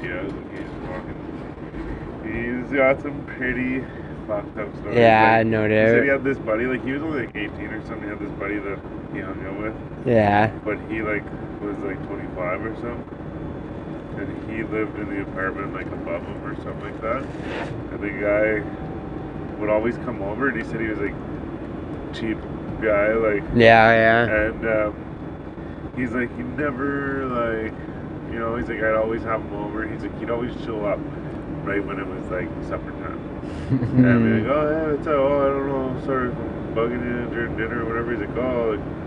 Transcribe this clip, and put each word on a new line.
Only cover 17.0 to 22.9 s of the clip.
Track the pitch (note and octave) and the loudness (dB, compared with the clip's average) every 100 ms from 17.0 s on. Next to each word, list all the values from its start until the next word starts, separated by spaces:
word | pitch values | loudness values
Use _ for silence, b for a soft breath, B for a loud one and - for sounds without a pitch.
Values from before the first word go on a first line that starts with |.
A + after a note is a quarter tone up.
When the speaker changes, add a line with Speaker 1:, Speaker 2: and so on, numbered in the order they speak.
Speaker 1:
that. | A2 C3 C3+ - B2+ A#2+ B B - | -4 -4 -4 -8 -6 -6 B B -8
And | - | -6
the | G2+ | -6
guy | G2+ G#2 G#2 G#2+ G#2+ G#2 - - - - - - - - - | -2 2 4 4 2 -2 -8 -8 -8 -8 -8 -8 -8 -8 -4
would | G#2 | 2
always | G#2+ A2+ A2+ | 4 2 -2
come | A#2+ G#2 | -4 -4
over, | G2 G#2+ C3 | -4 0 0
and | A2+ | 0
he | |
said | G2+ A2+ | -4 -2
he | A2 | -2
was, | G#2 | -2
like, | G2+ - - - - - - - - - - | -2 -4 -8 -8 -8 -8 -8 -8 -8 -8 -8
cheap | - A2 A2 - - - - | -6 -4 -4 -6 -8 -6 -2
guy, | G#2+ | 2